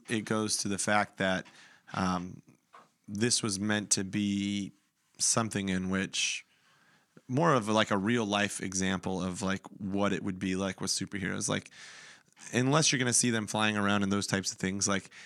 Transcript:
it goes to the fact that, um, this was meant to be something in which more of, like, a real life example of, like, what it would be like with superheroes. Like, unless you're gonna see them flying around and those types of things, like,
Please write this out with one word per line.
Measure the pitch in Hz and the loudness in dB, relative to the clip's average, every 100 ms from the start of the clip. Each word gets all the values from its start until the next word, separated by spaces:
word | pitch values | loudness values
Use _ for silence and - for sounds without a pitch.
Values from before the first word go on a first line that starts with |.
| - | -4
it | 117 104 | -4 0
goes | 110 107 - | 0 0 -2
to | 101 | -2
the | 95 | -2
fact | - 104 101 - | 2 2 2 0
that, | 95 92 - - - - - | 0 0 -4 -18 -20 -20 -10
um, | - 95 90 90 - - _ _ - - _ - | -2 0 -2 -4 -12 -20 _ _ -20 -20 _ -12
this | 104 123 135 | -2 0 2
was | 117 95 | 0 -2
meant | 104 104 98 | 0 0 0
to | - | -2
be | 95 104 104 101 101 101 98 - _ _ _ - | 0 0 2 2 0 -2 -4 -10 _ _ _ -4
something | - - 110 104 98 | 0 2 0 -2 -2
in | 92 92 | -2 0
which | 95 95 - - - - _ _ _ _ _ _ - - | -2 -2 -2 -4 -4 -10 _ _ _ _ _ _ -20 -4
more | 131 165 | 2 4
of, | 135 107 | 4 4
like, | 107 107 | 2 4
a | 104 | 2
real | 98 120 104 | 2 0 2
life | 101 101 - | 0 0 -2
example | 95 95 95 95 98 92 | -6 -2 0 0 -2 -4
of, | 92 90 | -4 -2
like, | 95 95 - - | -2 -2 -4 -10
what | 98 98 101 | -4 0 2
it | 98 | 0
would | 101 92 | -2 -4
be | 95 92 | -2 0
like | 98 92 | -2 -4
with | 95 | -4
superheroes. | - 95 101 95 98 104 | -4 -4 -6 -4 -4 -2
Like, | 101 - - - - - - _ - - | -4 -6 -18 -20 -20 -20 -20 _ -20 -4
unless | 113 127 151 151 | 0 4 4 4
you're | 131 | 2
gonna | 123 | 2
see | 117 123 | 2 2
them | 113 104 | 0 -2
flying | 107 107 104 | 0 2 4
around | 101 101 | 4 4
and | 98 | 4
those | 101 95 | 0 0
types | 98 92 | -2 -2
of | - | -4
things, | 95 98 104 | -4 -2 0
like, | 98 - - | 0 -2 -16